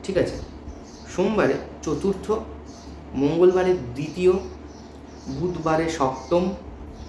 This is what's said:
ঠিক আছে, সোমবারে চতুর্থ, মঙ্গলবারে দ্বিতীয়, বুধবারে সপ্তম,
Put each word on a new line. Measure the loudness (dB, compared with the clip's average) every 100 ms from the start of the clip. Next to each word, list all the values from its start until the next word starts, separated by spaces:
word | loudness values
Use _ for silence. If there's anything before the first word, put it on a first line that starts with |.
ঠিক | 0 0
আছে, | 0 -2 -10 -12 -14 -14 -16 -16 -8 0
সোমবারে | 2 4 4 2 -4 -8
চতুর্থ, | -4 0 0 -2 -2 -2 -2 -12 -14 -16 -16 -14 -8 0
মঙ্গলবারে | 2 8 8 8 4
দ্বিতীয়, | 2 0 -6 -6 4 4 4 0 -12 -16 -16 -18 -18 -18 -14 -10 -4
বুধবারে | -2 0 2 4 2
সপ্তম, | 2 0 0 2 4 4 -2 -10 -14 -14 -14